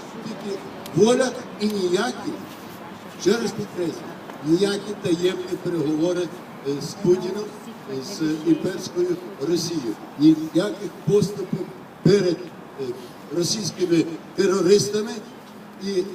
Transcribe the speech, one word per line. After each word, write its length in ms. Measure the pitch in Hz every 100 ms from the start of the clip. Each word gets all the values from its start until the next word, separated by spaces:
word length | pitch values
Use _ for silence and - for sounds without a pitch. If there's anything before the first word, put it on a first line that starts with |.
| - 226
тільки 340 | 226 202 208 190 - - - 160
воля 360 | 220 254 254 - - 185
і 40 | 208
ніякі, 680 | 202 180 180 240 - - - - - - - - - - -
ще 100 | 170
раз 200 | 233 214
підкреслюю, 600 | - 202 175 170 - - - - - 143
ніякі 480 | 170 196 202 - 202
таємні 540 | 196 170 180 180 - 175
переговори, 580 | 175 165 143 156 175 180 175 - - - 139
е, 40 | 143
з 120 | 143 -
Путіним, 420 | 185 185 180 202 214 - - - -
е, 40 | 135
з 180 | 127 202 156 156 160
імперською 640 | 160 185 196 - 180 180 170 110 104 143
Росією. 440 | 175 - 165 117 98 - -
Ніяких 680 | 151 156 156 165 208 208 190 - -
поступів 540 | 208 - - 190 196 170 - - -
перед, 340 | 170 202 180 160 - - - -
е, 20 | 196 - - - - 160
російськими 680 | 170 220 170 - 170 165 - 151 - -
терористами 760 | 196 190 175 202 - 214 226 233 - - - - - -
і 200 | 196 190 -